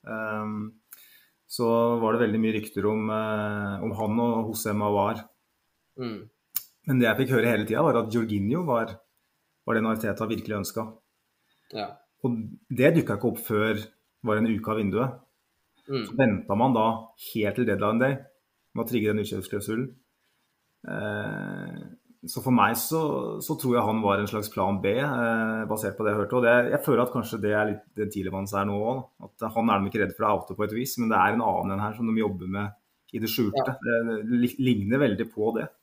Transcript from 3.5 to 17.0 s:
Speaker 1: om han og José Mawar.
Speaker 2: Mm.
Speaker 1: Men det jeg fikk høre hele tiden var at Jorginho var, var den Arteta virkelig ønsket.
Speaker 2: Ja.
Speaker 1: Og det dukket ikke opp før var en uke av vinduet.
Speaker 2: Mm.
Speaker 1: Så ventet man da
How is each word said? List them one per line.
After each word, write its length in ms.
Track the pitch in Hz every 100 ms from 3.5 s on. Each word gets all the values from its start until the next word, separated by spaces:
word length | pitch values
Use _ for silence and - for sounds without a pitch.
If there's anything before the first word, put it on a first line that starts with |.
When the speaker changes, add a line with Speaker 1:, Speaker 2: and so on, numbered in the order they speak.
| 104 101 98
Speaker 1:
om 80 | 107
han 280 | 107 107 110
og 300 | 120 113 113
José 240 | 107 110
Mawar. 480 | 104 104 101 101 107 - _ _ _ _ _ _ -
Speaker 2:
Mm. 320 | 123 104 110 _ _ - - _ -
Speaker 1:
Men 120 | 131
det 80 | 117
jeg 100 | 110
fikk 120 | 131
høre 160 | 127 117
hele 140 | 110 107
tiden 180 | 113
var 120 | 160 117
at 160 | 110
Jorginho 520 | 117 113 104 98 151
var, 340 | 175 120 110 98 _ _ _ _ _ _ -
var 80 |
den 120 | 113 110
Arteta 400 | 110 110 98 110
virkelig 300 | 107 101 104
ønsket. 400 | 95 - 110 - _ _ _ _ _ _ _
Speaker 2:
Ja. 200 | 110 101 - _ _
Speaker 1:
Og 120 | 131 117 107 - _
det 260 | 120 139
dukket 220 | 165 - 101
ikke 100 | 117
opp 80 | -
før 480 | - 107 110 104 104 _ _ _
var 120 | 117 107
en 100 | 113
uke 200 | 104 -
av 80 | 110
vinduet. 420 | 101 98 131 - _ _ _ _ _ _ -
Speaker 2:
Mm. 180 | 135 104
Speaker 1:
Så 100 | 113
ventet 400 | 127 95 - 101
man 140 | 127
da 320 | 113 113 113